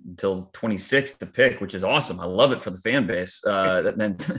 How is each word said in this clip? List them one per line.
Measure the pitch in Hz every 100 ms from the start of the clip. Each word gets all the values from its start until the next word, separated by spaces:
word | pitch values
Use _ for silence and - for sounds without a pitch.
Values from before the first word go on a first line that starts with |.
| -
until | 90 98 92 92
twenty-sixth | - 117 95 - 135 135 -
to | 92
pick, | - 123 120
which | 92
is | 95
awesome. | 92 147 - 90
I | 87
love | 92 135
it | 120
for | -
the | 92
fan | 110 139 95
base. | 90 90 - 104
Uh, | 98 95 92
that | 90 104
meant, | 107 90 -